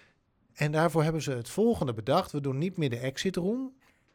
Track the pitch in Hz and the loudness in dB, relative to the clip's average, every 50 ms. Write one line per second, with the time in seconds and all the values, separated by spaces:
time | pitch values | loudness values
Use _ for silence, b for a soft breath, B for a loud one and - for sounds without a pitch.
0 | B B B B _ _ _ _ _ _ _ - 147 151 156 156 165 170 156 165 | B B B B _ _ _ _ _ _ _ -4 -2 0 2 2 2 4 4 2
1 | 151 165 160 156 127 143 131 120 117 - - 190 220 233 220 - 160 127 113 110 | 2 2 0 -2 -2 -2 -4 -4 -6 -4 0 2 2 4 2 2 0 -2 -4 -2
2 | 101 127 143 185 180 - - 147 143 139 131 135 165 196 180 170 151 131 117 120 | 0 2 2 2 2 0 -4 -4 -2 -2 -2 0 -2 -2 0 0 -2 0 -2 -2
3 | 127 135 135 - - 190 185 180 170 196 233 262 269 262 - _ _ _ _ _ | -4 -4 -4 -2 -2 -2 -2 -2 -2 -2 -2 -2 -4 -8 -10 _ _ _ _ _
4 | _ _ | _ _